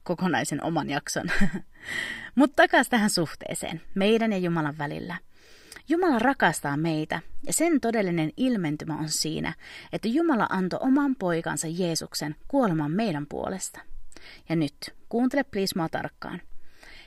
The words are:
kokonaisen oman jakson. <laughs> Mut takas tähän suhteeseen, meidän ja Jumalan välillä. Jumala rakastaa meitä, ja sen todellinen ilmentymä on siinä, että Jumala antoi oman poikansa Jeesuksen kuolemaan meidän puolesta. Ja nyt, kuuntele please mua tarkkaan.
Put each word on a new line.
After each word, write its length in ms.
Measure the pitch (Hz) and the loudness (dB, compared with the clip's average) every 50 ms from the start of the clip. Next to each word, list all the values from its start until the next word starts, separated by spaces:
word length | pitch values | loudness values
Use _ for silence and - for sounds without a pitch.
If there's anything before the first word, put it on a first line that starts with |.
kokonaisen 600 | - - 175 - 185 180 139 113 143 - 156 139 - | -6 -6 -2 0 0 0 0 0 0 -2 -4 -4 -2
oman 260 | 160 170 151 139 135 | -2 -2 -2 -2 -2
jakson. 360 | 139 147 - - - 160 - 170 - - 208 160 - - - - - - - | -4 -4 -4 -6 -4 -4 -2 2 6 6 6 6 4 0 -8 -12 -18 -18 -14
<laughs> 500 | - - - - - - - - - - | -10 -8 -8 -6 -8 -8 -10 -12 0 4
Mut 220 | 240 294 - - | 4 4 6 6
takas 320 | - 339 - - 302 - - | 6 6 8 6 6 4 4
tähän 220 | 254 220 208 208 | 4 4 4 4
suhteeseen, 680 | - 180 160 - - - - - 170 - - - - 165 - - - | 2 0 0 -2 -4 -8 -10 -8 -8 -6 -6 -6 -8 -8 -8 -6 -2
meidän 380 | 190 190 214 226 220 226 220 | 2 4 4 4 4 4 2
ja 60 | 202 185 | 0 0
Jumalan 400 | 180 170 170 165 151 147 151 156 | 0 0 0 0 0 -2 -2 -4
välillä. 380 | 147 147 156 160 - 175 175 - - - - - - - - - - - - - - - | -6 -6 -6 -6 -8 -8 -10 -12 -14 -18 -20 -20 -20 -20 -20 -20 -20 -20 -20 -10 -4 -2
Jumala 280 | 320 339 381 339 254 220 | 0 2 4 4 4 4
rakastaa 580 | 233 269 269 - 214 175 156 - - 143 139 | 4 2 4 4 2 2 2 0 -2 -2 0
meitä, 440 | 147 160 170 156 156 156 - - 165 - - - - - | 0 0 0 0 -2 -2 -4 -4 -6 -6 -4 -4 -2 -2
ja 60 | - | 0
sen 280 | - - 311 349 330 240 | 0 2 2 2 2 2
todellinen 520 | - 233 226 226 196 180 175 165 156 151 - | 2 0 0 0 0 2 0 0 0 -2 -2
ilmentymä 600 | - 254 262 240 196 175 147 151 151 156 165 147 | 0 0 0 0 0 0 -2 -2 -4 -4 -6 -6
on 120 | - 156 151 | -4 -4 -4
siinä, 460 | - - - 156 160 156 156 165 160 - - - - - - - | -4 -4 -4 -4 -4 -4 -4 -6 -6 -8 -14 -18 -18 -18 -12 -8
että 160 | - 175 - 226 | -6 -4 -2 0
Jumala 380 | 233 320 339 330 269 214 170 - | 0 2 4 4 4 4 2 2
antoi 280 | - 190 185 170 170 - | 2 0 0 0 -2 0
oman 340 | - 262 262 285 285 277 262 | 2 4 4 4 4 2 0
poikansa 500 | - 190 175 170 165 165 160 156 151 - 156 | 0 0 0 0 0 0 -2 -4 -4 -4 -4
Jeesuksen 640 | 165 180 185 170 160 - - - - - 156 151 151 - - - | -2 -2 0 0 0 -2 -4 -6 -6 -6 -6 -6 -6 -8 -6 0
kuolemaan 420 | - 277 247 196 160 160 147 147 | 2 2 4 4 2 2 0 0
meidän 340 | 160 208 233 208 151 143 147 | 0 0 0 0 -2 -2 -4
puolesta. 540 | - - 64 - - 190 190 - - - - - - - - - - - - - - - - - - | -6 -6 -6 -4 -4 -4 -6 -8 -10 -10 -12 -12 -10 -8 -8 -8 -8 -10 -12 -16 -18 -20 -12 -6 -2
Ja 80 | 160 | 0
nyt, 180 | 165 151 139 - - - - - - - - | 0 0 -2 -4 -8 -16 -16 -16 -16 -10 -4
kuuntele 360 | - 233 254 254 - 285 262 | -2 0 0 2 2 0 -2
please 340 | - - 202 196 185 - 190 | -2 -2 -4 -2 -2 -2 -2
mua 100 | 160 160 | -2 -2
tarkkaan. 520 | - - - 147 - - - - 180 175 - - - - - - - - - - - - - | -4 -6 -6 -8 -10 -12 -12 -12 -12 -12 -10 -8 -8 -8 -8 -8 -12 -14 -20 -20 -20 -20 -20